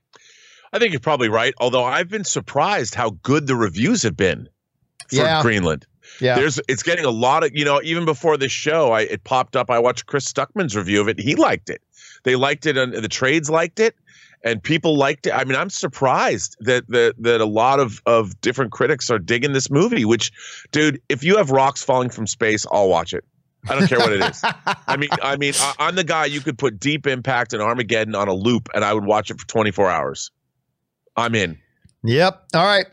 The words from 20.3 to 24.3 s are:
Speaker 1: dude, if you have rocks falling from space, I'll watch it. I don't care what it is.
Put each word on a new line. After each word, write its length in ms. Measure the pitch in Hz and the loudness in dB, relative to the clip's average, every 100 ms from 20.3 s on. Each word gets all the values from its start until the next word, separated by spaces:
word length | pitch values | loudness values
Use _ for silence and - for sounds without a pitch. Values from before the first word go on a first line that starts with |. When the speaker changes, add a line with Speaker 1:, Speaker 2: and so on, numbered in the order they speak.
| - - - - | -8 -20 -20 -6
Speaker 1:
dude, 280 | 147 151 143 - | 0 0 0 -4
if 160 | 139 | -2
you 140 | 156 208 | 2 2
have 140 | 156 | 4
rocks 320 | 135 135 - | 4 2 0
falling 260 | - 127 123 | 0 0 0
from 160 | - 107 | -4 -8
space, 400 | - 113 104 - | -2 0 0 0
I'll 180 | 98 98 | 2 2
watch 240 | 85 87 | 2 0
it. 100 | - - _ _ _ - | -8 -10 _ _ _ -4
I 80 | 135 | 0
don't 100 | 170 | 2
care 120 | 123 | 4
what 120 | 113 | 2
it 100 | 101 | 2
is. 140 | - | -2